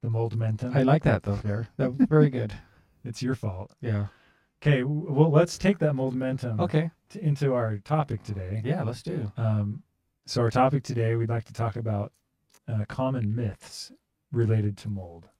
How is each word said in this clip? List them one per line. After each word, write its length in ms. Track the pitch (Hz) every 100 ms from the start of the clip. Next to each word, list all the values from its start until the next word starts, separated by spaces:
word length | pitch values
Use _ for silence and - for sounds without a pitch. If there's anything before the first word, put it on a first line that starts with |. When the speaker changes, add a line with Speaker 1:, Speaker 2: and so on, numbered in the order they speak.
Speaker 1:
The 60 | 113
moldmentum. 640 | 113 117 110 113 107 123 123
Speaker 2:
I 60 |
like 200 | 131 151
that, 180 | 156 104
though, 140 | 101 101
there. 320 | - 104 113 -
That 200 | 135 135
was 100 | -
very 220 | 151 151
good. 220 | 127 110 -
Speaker 1:
<laughs> 40 | - _ _ _
It's 180 | 123 113
your 140 | 123 131
fault. 340 | 110 92 101 _
Speaker 2:
Yeah. 260 | 120 104 104 _ _ _ _ _
Speaker 1:
Okay, 200 | 151 139
w-, 260 | 127 151 156
well, 180 | 139 160
let's 280 | 151 175 -
take 200 | 190 202
that 140 | 151
moldmentum 680 | 135 131 127 131 135 123 110
Speaker 2:
Okay. 320 | 104 156 165 _ _
Speaker 1:
t-, 140 | 208
into 320 | 165 139 143
our 240 | 127 113 107
topic 420 | - 156 147 104
today. 360 | - 98 92 104
Speaker 2:
Yeah, 180 | 110 170
let's 180 | 113 117
do. 300 | - 160 110 -
Speaker 1:
Um, 480 | 113 107 104 107 - _ _ _ -
so 140 | -
our 80 | 117
topic 320 | - 202 139
today, 320 | - 117 113
we'd 140 | 117 113
like 160 | 113
to 80 | 110
talk 240 | - 113 110
about, 360 | 110 104 101 _ _ _ _ _ -
uh, 180 | 110 104
common 440 | - 131 131 107
myths 600 | 113 110 - - - - - _ _ _
related 440 | 117 110 110 104 101
to 100 | 107
mold. 400 | 101 90 85 82 _